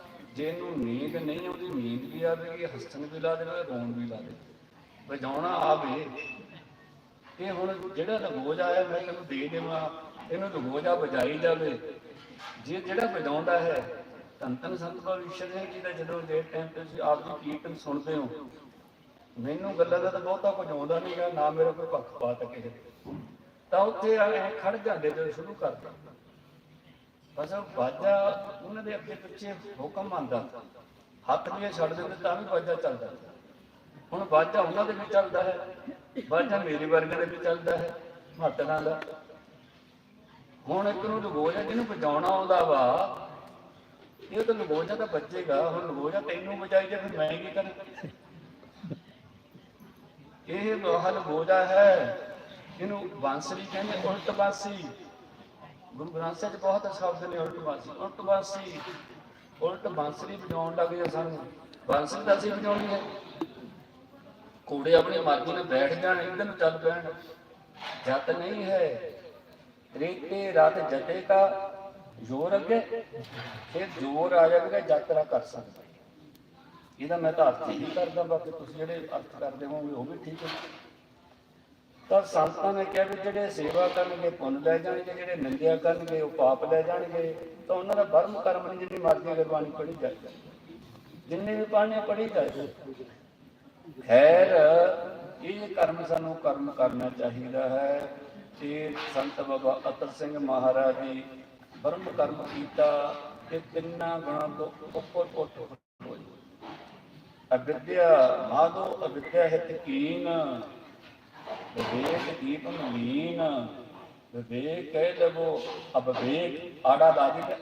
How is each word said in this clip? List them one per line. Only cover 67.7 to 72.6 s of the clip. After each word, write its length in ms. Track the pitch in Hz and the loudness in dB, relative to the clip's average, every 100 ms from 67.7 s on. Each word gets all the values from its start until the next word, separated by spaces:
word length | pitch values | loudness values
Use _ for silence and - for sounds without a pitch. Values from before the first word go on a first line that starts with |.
| - - - 127 | -14 -12 -6 0
ਜਤ 220 | 135 165 | 0 2
ਨਹੀਂ 340 | 170 180 214 | 0 -2 -4
ਹੈ 480 | 190 190 156 117 - - - - - - - - _ | 0 2 2 0 -8 -12 -16 -20 -20 -20 -20 -20 _
ਤ੍ਰੇਤੇ 580 | 135 165 180 160 196 196 | -4 -4 -4 -6 -4 2
ਰਥ 380 | 165 156 175 156 | 6 6 6 0
ਜਤੇ 320 | 135 - 185 | -2 -2 -2
ਕਾ, 500 | - 196 196 196 196 - - - - - | 6 8 6 4 -6 -10 -16 -18 -20 -16
ਜ਼ੋਰ 320 | - 135 175 | -8 -4 2
ਅੱਗੇ, 240 | 196 | 2